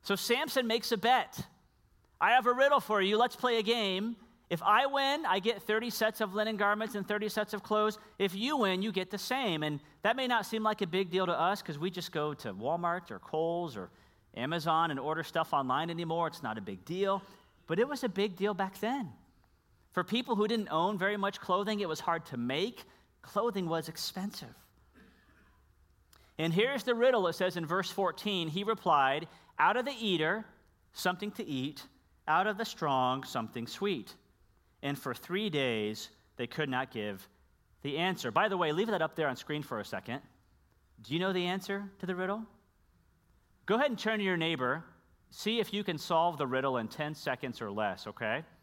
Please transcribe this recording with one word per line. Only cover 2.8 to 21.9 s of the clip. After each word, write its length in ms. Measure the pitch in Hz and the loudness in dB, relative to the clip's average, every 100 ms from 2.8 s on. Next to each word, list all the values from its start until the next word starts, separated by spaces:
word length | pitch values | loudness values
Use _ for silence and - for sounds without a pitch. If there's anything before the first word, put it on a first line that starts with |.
for 220 | - 214 | 4 2
you. 160 | 190 214 | 4 4
Let's 180 | 240 - | 2 2
play 220 | 254 226 | 2 2
a 40 | |
game. 540 | 208 240 202 190 220 226 - - _ | 2 2 0 -2 -4 -8 -16 -20 _
If 120 | 170 | 0
I 240 | 202 214 277 | 4 4 4
win, 400 | 277 269 294 311 | 2 2 0 0
I 140 | 190 | 0
get 220 | 202 208 | 0 -2
thirty 280 | - 220 240 | 0 0 0
sets 320 | - 220 - | 0 -2 0
of 120 | 214 | -4
linen 220 | 202 214 214 | -2 -2 2
garments 380 | 202 208 220 | 2 2 -2
and 120 | 208 196 | -6 -2
thirty 220 | 208 208 | -2 -2
sets 240 | 220 208 | -2 -4
of 100 | 208 | -6
clothes. 360 | - 214 214 208 - - | 0 2 2 -2 -18 -2
If 160 | 190 | -2
you 220 | 190 247 302 | 0 -2 2
win, 240 | 202 185 | 2 2
you 120 | 214 | 0
get 180 | 185 185 | -2 -4
the 80 | 202 | -6
same." 440 | - 262 240 156 | -4 -2 0 0
And 180 | 151 147 - _ | -2 -4 -8 _
that 140 | 208 254 | 2 2
may 100 | 254 | 4
not 200 | 233 196 | 2 0
seem 160 | 220 | 0
like 180 | 214 214 | 0 0
a 60 | 185 | 0
big 240 | 185 190 | 0 2
deal 160 | 185 180 | 2 2
to 120 | 165 | 4
us 220 | 170 202 | 2 2
'cause 180 | - 143 | -4 -4
we 120 | 180 | -4
just 220 | 190 165 | -4 -6
go 200 | 156 151 | -2 -2
to 200 | 143 117 | -2 -8
Walmart 560 | 95 123 170 175 180 180 | -4 -2 0 0 -2 -6
or 80 | 98 | -14
Kohl's 580 | - 156 165 170 170 110 | -4 -2 0 -2 -4 -6
or 140 | 87 - - _ _ | -10 -14 -20 _ _
Amazon 560 | - 131 170 156 160 165 | -6 -2 -2 2 2 2
and 80 | 135 | 0
order 240 | 139 160 | -2 -4
stuff 300 | 156 165 160 | -2 -2 2
online 380 | 147 131 135 165 | 0 2 0 0
anymore. 380 | 170 170 165 160 | -4 -2 0 -2
It's 140 | - | -2
not 140 | 120 110 | -6 -6
a 60 | |
big 220 | 101 92 | -6 -10
deal. 380 | - 175 196 180 - - _ _ - | -6 -2 0 0 -4 -20 _ _ -4
But 120 | 170 | 0
it 80 | 269 | 2
was 160 | 277 | 0
a 40 | 247 | -2
big 280 | 190 208 175 | 0 -2 0
deal 180 | 202 | -2
back 240 | 196 190 - | 0 -4 -2
then. 340 | 220 277 180 - _ _ _ _ _ _ _ | -2 -2 -4 -10 _ _ _ _ _ _ _
For 100 | - | -2
people 340 | 175 233 254 208 | 0 -2 0 2
who 120 | 208 | 2
didn't 220 | 226 196 | 2 0
own 260 | 156 180 202 | 2 2 2
very 220 | 190 208 | 0 2
much 220 | 196 - | -2 -2
clothing, 400 | - 185 202 214 | 0 0 2 -2
it 80 | |
was 120 | 185 | -2